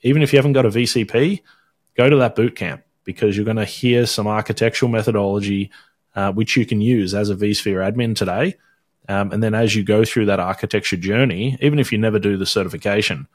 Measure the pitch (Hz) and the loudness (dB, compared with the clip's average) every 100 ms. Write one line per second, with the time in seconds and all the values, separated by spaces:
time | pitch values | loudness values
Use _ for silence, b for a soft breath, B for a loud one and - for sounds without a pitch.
0 | 123 147 147 139 143 135 120 110 123 123 | 0 2 4 4 4 4 2 2 0 0
1 | 104 113 151 196 _ b b b _ - | 0 0 0 -2 _ b b b _ 0
2 | 123 147 120 107 117 - 90 69 _ _ | 4 4 4 2 -2 -2 -8 -10 _ _
3 | - 92 107 98 107 110 104 - 127 120 | -14 -2 0 0 -2 -2 -4 -2 2 2
4 | 120 - 104 107 - 110 113 - 123 113 | 2 0 -2 -2 -2 -2 -2 0 0 0
5 | 107 107 101 101 98 98 98 b b b | 0 0 0 0 -2 -2 -4 b b b
6 | _ 101 98 98 113 - 117 107 110 123 | _ -4 -2 -2 0 0 0 0 2 2
7 | 92 101 104 95 104 104 107 95 95 117 | 0 -2 -2 -2 -2 -2 -2 -2 -2 -2
8 | 117 107 92 92 165 - _ _ _ _ | -2 -2 -2 -2 -2 -4 _ _ _ _
9 | - 101 101 104 110 107 113 107 98 107 | -6 -4 -2 -2 0 2 0 0 2 2
10 | 113 - 104 98 90 95 - 107 - 92 | 2 2 2 2 0 -4 -4 -4 -2 -4
11 | 92 110 131 90 123 131 143 147 131 107 | -2 0 0 0 -4 0 0 2 0 0
12 | 110 107 101 98 95 104 92 80 104 101 | 0 0 0 0 -2 -2 -4 -4 -2 0
13 | - 78 139 | -2 -4 -10